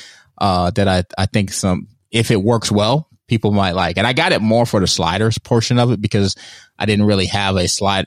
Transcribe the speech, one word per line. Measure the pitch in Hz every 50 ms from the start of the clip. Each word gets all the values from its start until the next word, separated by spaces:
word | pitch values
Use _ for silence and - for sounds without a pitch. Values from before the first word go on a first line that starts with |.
| - - - - _ _ _ -
uh, | - 98 90 90 87 87
that | 90 101 101 95
I, | 92 90 90 - - 98
I | 95
think | - - 110 98 92
some, | - - - 95 90 - - - _ _ _ _
if | - 117 113 -
it | 117 95
works | 95 113 120 113 - -
well, | 107 101 104 113 135 156 - _ _ _ _
people | - 120 110 - 104
might | 101 101 98 92
like. | 85 92 87 85 85 92
And | 107
I | 123 127
got | 160 165 185
it | 156 -
more | 107 107 110 120 117
for | - - 101
the | 90
sliders | 87 - - 82 82 90 98 110 110 110
portion | - - - 123 117 110 - 123 120
of | 120 123
it | 113 101
because | 107 104 - 104 98 95 - - - - - - - _ _ -
I | 98
didn't | 107 104 104 104
really | 104 101 95 90
have | 85 - 101 98 98 98
a | 92 90 87
slide, | - - 101 98 98 95 -